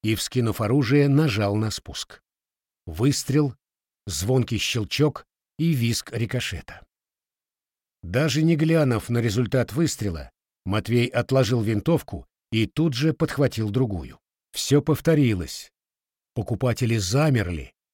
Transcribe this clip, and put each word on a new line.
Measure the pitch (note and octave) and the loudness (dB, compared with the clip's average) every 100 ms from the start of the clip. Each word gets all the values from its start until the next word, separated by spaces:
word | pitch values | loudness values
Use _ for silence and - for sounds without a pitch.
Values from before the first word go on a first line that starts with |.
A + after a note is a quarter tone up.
и, | A2 A2 | -2 -2
вскинув | - B2+ A2+ - | -2 0 0 0
оружие, | G#2 C#3 A2+ C#3+ C#3+ | 2 2 4 4 4
нажал | C#3 D#3+ G2+ G2+ G#2 | 4 4 2 0 0
на | G#2+ | -2
спуск. | - - D2+ - - _ _ _ _ _ _ - | -4 -12 -12 -12 -16 _ _ _ _ _ _ -14
Выстрел, | D#2+ C3 C3+ - C#3 D3 - _ _ _ _ - | -2 0 0 0 0 0 -4 _ _ _ _ -10
звонкий | D#2 G2 C3 A#2 A2+ | -6 0 0 2 -2
щелчок | - A#2+ G2+ - D3+ - - _ _ - | -2 -4 -4 0 0 0 -16 _ _ -4
и | E3 | 0
визг | C#3+ A#2 A#2+ - | 2 2 0 -4
рикошета. | A#2 A#2 B2 - D#2 - - - _ _ _ _ _ _ _ _ _ _ _ | -6 -4 -4 -6 -8 -12 -20 -20 _ _ _ _ _ _ _ _ _ _ _
Даже | E2+ A2+ D#3 C#3 | -4 0 0 2
не | D#3+ D#3+ | 2 4
глянув | D#3+ E3 C#3 A2+ - | 4 4 4 0 0
на | A#2+ | -2
результат | A2+ G#2 B2 C3+ A#2 | 0 0 0 0 -2
выстрела, | B2 D#3 - G#2 D#2+ C2 _ _ _ F#2 | 0 -2 -2 -6 -6 -10 _ _ _ -4
Матвей | G#2+ A2 A#2+ A#2+ | -4 0 0 2
отложил | B2 A2 C3+ A2+ A#2+ | -2 0 2 2 0
винтовку | G#2+ G#2 E3 E3+ - D#2+ - _ - | 0 0 0 -2 -2 -12 -14 _ -4
и | A2+ G#2 | -2 0
тут | - E3 | 0 -2
же | A#2+ D#3 | 0 -2
подхватил | D3+ D#3 - C3+ - G#2+ | 0 -2 0 0 0 -2
другую. | A2 B2 F#2 C2 - _ _ _ | 0 -2 -2 -8 -16 _ _ _
Всё | - - C#3+ | -8 2 2
повторилось. | D3 D3+ - D#3 B2+ G2 D#2 - - _ _ _ _ _ _ | 2 0 2 4 4 2 -4 -10 -16 _ _ _ _ _ _
Покупатели | - G2+ A2 B2+ G#2+ A#2 A2+ | -8 -4 -2 0 0 0 0
замерли, | F2+ C3 D#3 B2 F2 E2 C2 _ _ | 0 2 4 2 0 -4 -10 _ _